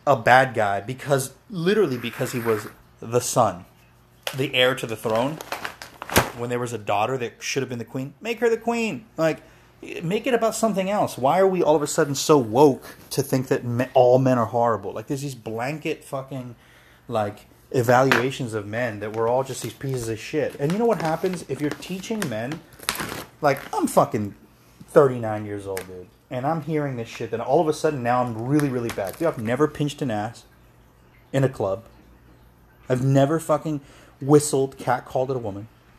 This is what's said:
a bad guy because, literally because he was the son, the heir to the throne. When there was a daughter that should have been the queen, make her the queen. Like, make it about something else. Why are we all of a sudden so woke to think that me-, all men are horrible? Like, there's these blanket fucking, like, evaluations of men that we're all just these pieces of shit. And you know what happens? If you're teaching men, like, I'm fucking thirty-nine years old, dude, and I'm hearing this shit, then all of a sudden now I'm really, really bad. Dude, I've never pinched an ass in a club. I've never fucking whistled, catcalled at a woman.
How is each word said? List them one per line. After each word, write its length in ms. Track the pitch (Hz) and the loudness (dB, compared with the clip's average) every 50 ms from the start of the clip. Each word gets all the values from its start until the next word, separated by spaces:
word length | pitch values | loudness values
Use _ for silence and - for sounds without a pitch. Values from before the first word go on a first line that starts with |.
| - | 2
a 80 | 147 135 | 2 2
bad 380 | 113 110 120 120 131 131 123 113 | 4 6 6 8 8 6 4 2
guy 300 | 117 107 101 101 101 98 | 0 0 0 0 -2 -4
because, 500 | 113 131 131 - 135 143 135 123 120 - - _ - | -6 -10 -6 -2 0 0 0 0 -2 -8 -16 _ -14
literally 480 | 214 170 165 180 208 220 196 143 127 | -8 -4 0 0 2 2 2 2 0
because 360 | 113 120 117 - - 131 113 - | -2 -4 -6 -6 -6 -6 -4 -4
he 60 | 123 | -2
was 280 | 113 117 110 104 - - - - - _ _ - | 0 0 0 0 -2 -8 -16 -20 -20 _ _ -16
the 200 | - 113 117 123 | -6 -2 0 0
son, 440 | - - - 135 117 101 87 87 - - _ _ _ _ _ _ _ _ _ _ - - - | 0 2 2 4 4 2 2 -4 -12 -20 _ _ _ _ _ _ _ _ _ _ -10 -8 -4
the 180 | 131 131 - 127 | -4 -4 0 2
heir 200 | 127 127 127 135 | 4 4 4 4
to 120 | - - | 0 -4
the 100 | 120 110 | -8 -6
throne. 420 | - - 113 110 113 123 143 156 151 - - - - - - - - - - - - - - - - - - - | -4 -2 0 0 0 0 0 -2 -6 -10 -10 -10 -10 -10 -12 -12 -14 -18 -20 -18 -16 -6 0 2 2 2 2 -2
When 140 | 120 120 123 | -8 -6 -4
there 80 | 123 120 | -2 -2
was 160 | 123 113 120 | -4 -4 -6
a 40 | 107 | -8
daughter 380 | 101 - 101 101 110 117 135 | -4 -2 0 0 0 0 -2
that 260 | 127 120 107 - - - | -4 -4 -6 -8 -10 -8
should 200 | - - 135 127 | -6 -4 -4 -4
have 80 | 117 | -4
been 80 | 123 117 | -6 -10
the 60 | 113 | -10
queen, 260 | - - 131 131 143 - - | -8 -8 -8 -8 -10 -12 -10
make 200 | 208 226 233 220 | -8 -8 -4 0
her 100 | 247 233 | 0 0
the 80 | 226 226 | 0 0
queen. 480 | - 233 233 233 226 214 - 240 - - - | -2 -2 -2 -2 -2 -4 -4 -6 -10 -10 -4
Like, 240 | - 226 160 151 - - - - - - _ _ - - - - - 175 | -2 0 0 0 -2 -8 -20 -20 -20 -20 _ _ -20 -16 -14 -10 -8 -4
make 240 | 160 202 233 233 | -2 -2 -2 0
it 60 | 277 240 | 0 0
about 220 | 208 226 220 214 | 2 2 0 0
something 340 | - 220 220 185 196 185 190 | 2 0 0 2 0 -2 0
else. 300 | 208 202 147 117 - 127 | 0 0 0 -2 -2 0
Why 200 | 123 139 160 185 | 2 2 4 6
are 80 | 196 | 4
we 160 | 190 185 175 165 | 4 4 4 4
all 140 | 147 156 | 4 4
of 60 | 156 147 | 4 2
a 40 | |
sudden 280 | 147 - - 156 143 139 | 0 0 0 0 0 0
so 240 | 135 - - 156 143 | 0 4 6 6 6
woke 580 | 117 107 107 131 151 143 127 - - - - - - - | 6 4 6 8 8 8 6 4 -4 -16 -20 -20 -14 -8
to 120 | - - 131 | -4 -4 -2
think 260 | - 143 131 127 - | 0 0 0 0 0
that 160 | 139 113 - | -2 -2 -2
me-, 220 | 120 120 120 151 - - | -2 -2 -2 0 2 6
all 260 | 135 127 123 123 131 | 6 8 8 8 6
men 200 | 131 131 127 123 | 6 4 4 4
are 80 | 113 | 2
horrible? 460 | 107 123 117 117 120 110 101 98 95 - | 0 2 2 2 2 2 0 -2 -6 -8
Like, 160 | 113 110 - | -8 -6 -6
there's 120 | 147 135 | -6 -6
these 140 | 143 143 127 | -6 -8 -10
blanket 680 | 110 107 113 110 113 120 135 156 147 139 160 151 - - | -8 -8 -8 -6 -4 -4 -4 -6 -6 -6 -6 -6 -8 -8
fucking, 540 | - 139 135 131 - 143 131 123 123 117 - _ - - - _ _ - _ _ | -10 -10 -10 -8 -8 -10 -12 -10 -12 -14 -18 _ -20 -20 -20 _ _ -20 _ _
like, 400 | - 117 110 104 104 101 - - - - _ _ - | -4 -2 -2 -2 -2 -4 -10 -18 -20 -20 _ _ -4
evaluations 840 | - 131 117 120 123 127 135 135 120 113 123 135 131 - 131 110 110 | 0 0 4 6 6 6 6 6 4 2 2 0 -2 -4 -6 -4 -4
of 120 | 107 98 | -6 -6
men 340 | 104 107 117 127 117 104 101 | -6 -6 -4 -4 -4 -6 -6
that 120 | 107 110 107 | -8 -6 -4
we're 160 | 113 113 117 | -2 0 2
all 160 | 123 131 131 | 2 0 0
just 180 | 131 120 - - | -2 -6 -8 -10
these 120 | 117 - | -10 -10
pieces 340 | - - 135 131 123 113 113 | -8 -8 -6 -4 -4 -4 -4
of 100 | 113 101 | -6 -6
shit. 380 | - - - 151 127 - - - | -8 -6 -4 -2 -2 -4 -4 -4
And 140 | 143 151 180 | -4 -2 0
you 60 | 214 | 0
know 80 | 240 | 2
what 160 | 233 214 170 170 | 0 0 0 0
happens? 420 | 156 160 160 - 185 185 165 - - | -2 -2 -2 -2 -4 -4 -4 -8 -8
If 120 | 135 123 | -6 -4
you're 100 | 147 147 | -4 -4
teaching 560 | - - - - 180 190 185 - 226 214 202 135 | -4 -6 -10 -10 -10 -8 -8 -6 -6 -4 -4 -4
men, 320 | 110 107 117 131 160 165 - - - - - - - - - - - - - - - - 156 | -4 -6 -6 -6 -8 -10 -12 -18 -20 -14 -8 -8 -6 -6 -6 -8 -10 -12 -12 -14 -8 0 0
like, 180 | 143 135 135 - - - | 0 0 0 -4 -8 -4
I'm 120 | 440 339 | -2 -2
fucking 480 | - - 190 139 - - 110 104 98 - - - - _ _ _ _ _ - - - | 0 4 2 2 2 0 -4 -6 -6 -10 -14 -20 -20 _ _ _ _ _ -20 -6 2
thirty-nine 560 | - 170 143 131 123 120 113 110 107 107 107 | 4 6 6 6 4 -2 -4 -4 -4 -6 -6
years 220 | 104 104 101 98 | -8 -10 -10 -8
old, 200 | 98 95 92 90 | -8 -8 -8 -10
dude, 200 | 92 92 90 90 - _ _ _ - | -12 -14 -16 -18 -20 _ _ _ -10
and 160 | 131 127 131 | -8 -4 -2
I'm 160 | 147 165 165 135 | -2 -2 -2 -4
hearing 340 | 156 160 151 147 139 127 | -4 -2 -2 -2 -4 -4
this 120 | 117 113 - | -6 -8 -10
shit, 220 | - - 123 107 | -10 -10 -8 -6
then 120 | 113 113 117 | -6 -6 -2
all 180 | 120 135 170 | -2 0 0
of 80 | 170 156 | 0 0
a 40 | 151 | 0
sudden 300 | - - 156 151 131 120 | 0 0 -2 -2 0 0
now 220 | 117 123 123 123 | 0 2 2 0
I'm 220 | 123 113 110 117 | 0 -4 -6 -2
really, 240 | 127 147 151 147 139 | 0 2 2 2 2
really 200 | 123 123 117 113 | -2 -2 -4 -4
bad. 280 | - - 98 92 - - | -4 -4 -6 -6 -4 -2
Dude, 100 | 165 160 | -2 -2
I've 140 | 139 127 110 | -2 -2 -4
never 260 | 113 127 127 151 147 | -2 0 0 0 0
pinched 340 | - - 147 143 - - 151 | 0 -2 -4 -4 -4 -6 -6
an 80 | 127 | -4
ass 340 | 107 107 104 117 117 - - _ _ _ _ _ _ _ - _ _ _ _ _ _ _ _ _ - | -4 -4 -4 -6 -8 -12 -20 _ _ _ _ _ _ _ -20 _ _ _ _ _ _ _ _ _ 0
in 120 | 135 135 | 0 0
a 40 | 135 | 0
club. 360 | 135 - 110 95 95 107 - - - - - - - - - - - - - - _ _ _ _ _ _ - - | 0 0 -2 -2 -2 -4 -8 -14 -20 -20 -20 -20 -20 -20 -20 -20 -20 -20 -20 -20 _ _ _ _ _ _ -6 -4
I've 160 | 127 123 131 | -2 0 2
never 340 | 135 139 135 139 135 160 160 | 2 4 4 4 4 2 0
fucking 440 | 160 - 156 147 - 160 151 139 - - - - - - - - | 0 0 -2 0 -2 -4 -6 -6 -8 -12 -20 -20 -20 -20 -16 -6
whistled, 580 | 135 131 151 147 147 - 151 135 135 135 - - | 2 6 6 6 6 6 0 0 0 0 -2 -6
catcalled 520 | - 135 123 131 - - - 131 127 127 | -2 -2 -2 -2 -2 -4 -2 -2 -2 -2
at 60 | 135 | -2
a 40 | 123 | -4
woman. 280 | 117 104 95 101 110 - _ _ _ _ - | -6 -6 -8 -8 -10 -14 _ _ _ _ -20